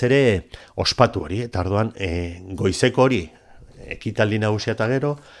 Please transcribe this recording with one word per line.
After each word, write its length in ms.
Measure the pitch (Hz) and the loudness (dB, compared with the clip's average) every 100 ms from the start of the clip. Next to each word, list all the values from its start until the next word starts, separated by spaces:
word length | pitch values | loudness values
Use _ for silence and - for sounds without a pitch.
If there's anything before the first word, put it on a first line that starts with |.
ere 160 | 123 139 127 92 - - - - | 2 4 4 2 -2 -20 -16 -4
ospatu 480 | 92 - 117 98 | -4 2 2 2
hori, 160 | 80 101 | -6 -6
eta 180 | 117 95 | -6 -4
orduan, 320 | 90 101 110 - | -2 0 -2 -4
eh, 420 | 92 87 85 87 95 | -4 -4 -6 -10 -12
goizeko 480 | 92 98 - 127 131 | -2 -2 2 2 4
hori, 220 | 131 113 80 - _ - - - - | 4 2 -4 -16 _ -20 -20 -20 -16
ekitaldi 520 | 82 113 101 107 107 | -10 -8 0 0 2
nagusia 340 | 107 107 - | 0 0 -2
eta 140 | 110 110 | -2 0
gero, 280 | 131 147 143 - - | 0 -2 -6 -12 -20